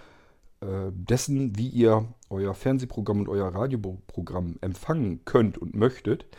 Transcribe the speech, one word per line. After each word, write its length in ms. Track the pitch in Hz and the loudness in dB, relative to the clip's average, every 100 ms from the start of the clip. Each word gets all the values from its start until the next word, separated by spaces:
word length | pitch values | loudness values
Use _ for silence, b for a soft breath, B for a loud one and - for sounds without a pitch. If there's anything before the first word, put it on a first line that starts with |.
| b b b b b - | b b b b b -12
äh, 300 | 101 95 95 | -6 -6 -6
dessen, 680 | 95 95 123 - 139 135 101 | -8 0 0 2 0 0 -2
wie 100 | 127 | -2
ihr 380 | 120 113 110 113 - _ | 4 6 6 2 -8 _
euer 240 | 98 98 | -4 -4
Fernsehprogramm 680 | 95 135 135 123 - 101 101 | -2 0 0 -2 -4 0 0
und 80 | 101 | 0
euer 200 | 101 95 | 0 -2
Radioprogramm 1080 | 90 131 127 95 92 - - 85 92 87 82 | -2 -2 -2 -6 -10 -10 -10 -6 -4 -4 -4
empfangen 640 | 92 90 - 160 107 85 - | -6 -6 -2 0 0 -2 2
könnt 320 | 123 110 - | 4 4 2
und 160 | - | -6
möchtet, 500 | - 117 - - 147 - | 2 2 2 -2 -2 -4